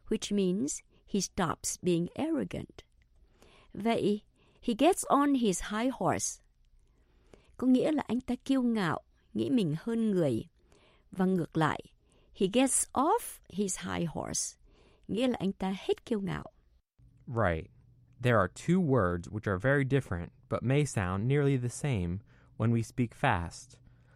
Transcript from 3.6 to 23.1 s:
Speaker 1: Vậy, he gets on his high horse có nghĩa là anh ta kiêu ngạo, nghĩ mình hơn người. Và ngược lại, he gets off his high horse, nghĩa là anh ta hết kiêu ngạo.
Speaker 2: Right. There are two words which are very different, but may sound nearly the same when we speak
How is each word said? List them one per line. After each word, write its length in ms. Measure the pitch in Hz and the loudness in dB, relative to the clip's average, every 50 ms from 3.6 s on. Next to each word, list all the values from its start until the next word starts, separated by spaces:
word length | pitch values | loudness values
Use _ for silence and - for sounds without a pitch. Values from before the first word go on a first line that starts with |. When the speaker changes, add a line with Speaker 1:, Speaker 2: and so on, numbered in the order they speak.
| - _ _ | -20 _ _
Speaker 1:
Vậy, 500 | - 196 226 233 - - 180 208 208 - _ _ _ _ _ _ _ | -4 -2 0 0 2 2 0 0 0 -4 _ _ _ _ _ _ _
he 120 | - - 233 | -4 -4 0
gets 320 | 208 262 320 370 - - - | 4 4 4 4 2 0 2
on 240 | - 277 285 294 285 | 2 4 4 4 2
his 280 | 262 240 214 180 - | 2 2 2 0 0
high 280 | - - 208 214 233 262 262 | -4 -6 -4 -2 -2 -2 -2
horse 480 | - 196 160 117 - - - - - _ _ _ _ _ _ _ - _ _ _ _ _ _ _ _ _ _ - - _ _ _ _ | 0 0 0 0 0 -2 -6 -8 -10 _ _ _ _ _ _ _ -20 _ _ _ _ _ _ _ _ _ _ -20 -20 _ _ _ _
có 80 | 240 254 | 4 4
nghĩa 240 | 254 254 - - | 4 6 4 2
là 120 | 311 285 - - | 2 0 0 -2
anh 140 | 208 247 | -4 -4
ta 140 | - - 247 254 _ | -2 -4 -6 -6 _
kiêu 160 | - 277 269 | 0 0 2
ngạo, 400 | 247 240 226 220 196 160 143 - - _ _ _ _ _ _ | 2 2 2 2 2 0 0 -2 -4 _ _ _ _ _ _
nghĩ 160 | 214 220 - | -4 -2 2
mình 260 | 277 247 202 156 143 165 | 2 2 2 2 0 -2
hơn 320 | - 233 226 226 226 220 | -4 -4 -2 0 0 2
người. 360 | 202 180 170 143 120 110 - - _ _ _ _ - _ _ _ _ _ _ _ | 2 4 2 2 2 0 -4 -8 _ _ _ _ -20 _ _ _ _ _ _ _
Và 140 | - 180 185 | -4 0 0
ngược 320 | 185 185 185 156 - - 165 | 2 2 0 0 -2 0 0
lại, 240 | 156 147 92 - - - _ _ _ _ _ _ _ _ - | 0 0 0 -4 -8 -16 _ _ _ _ _ _ _ _ -4
he 140 | - 208 190 202 | -2 -2 2 4
gets 340 | 240 262 269 - - - - - | 2 2 4 2 0 -2 -2 -2
off 460 | - 262 311 403 480 - - - - - _ | 0 2 2 2 0 0 -6 -16 -16 -20 _
his 280 | - 175 208 190 180 - | -6 -4 -4 -4 -4 -6
high 320 | 170 190 185 175 175 165 | -6 -6 -4 -2 -4 -4
horse, 480 | - - - - - - - - - _ _ - _ _ - - _ _ _ - | -4 -6 -8 -6 -6 -6 -6 -6 -10 _ _ -20 _ _ -20 -20 _ _ _ -6
nghĩa 200 | 190 202 254 262 | -4 0 0 0
là 100 | 233 - | 0 0
anh 120 | - 190 | -2 -4
ta 240 | 196 - - 190 196 190 | -4 -4 -4 -6 -6 -6
hết 260 | - - 403 - _ | -2 -4 -4 -4 _
kiêu 160 | - - 208 | -6 -4 -4
ngạo. 240 | 196 180 160 - - - _ _ _ _ _ _ _ _ _ _ - - _ _ - - | -2 -4 -6 -6 -8 -12 _ _ _ _ _ _ _ _ _ _ -20 -20 _ _ -14 -6
Speaker 2:
Right. 420 | 131 113 110 92 85 80 78 - _ - - - - _ _ _ - - | -2 0 2 2 2 0 -4 -10 _ -20 -20 -20 -20 _ _ _ -20 -2
There 160 | 117 123 120 110 | 0 4 4 4
are 140 | 95 90 - | 4 2 0
two 260 | - - - 170 190 185 147 | -6 0 0 2 2 4 4
words 340 | 131 127 98 90 87 90 | 4 4 4 2 2 0
which 260 | 82 - 87 107 - 110 | -4 -6 -8 -6 -2 -2
are 120 | 98 92 | -2 0
very 240 | - 131 139 147 139 | 2 2 2 2 2
different, 480 | 131 135 139 - - 104 85 85 - - - - - | 2 0 0 0 -2 -6 -6 -6 -10 -14 -20 -10 -6
but 140 | - 98 - | -6 -4 0
may 220 | 113 131 147 151 | 0 2 2 0
sound 400 | 135 - - 98 90 92 98 104 | 0 0 -2 -2 0 -2 -2 0
nearly 320 | 123 139 147 143 139 139 131 | 0 0 2 2 2 2 0
the 120 | 123 120 | -2 -4
same 480 | - - - 147 135 104 87 85 87 101 - - - - - - - - | -6 -6 -4 -2 -2 0 -2 -2 -4 -6 -8 -14 -20 -20 -20 -20 -8 -2
when 160 | 113 117 117 | 0 0 2
we 80 | 117 | 0
speak 280 | 113 - - - 127 113 | -2 -4 -2 -4 -4 -4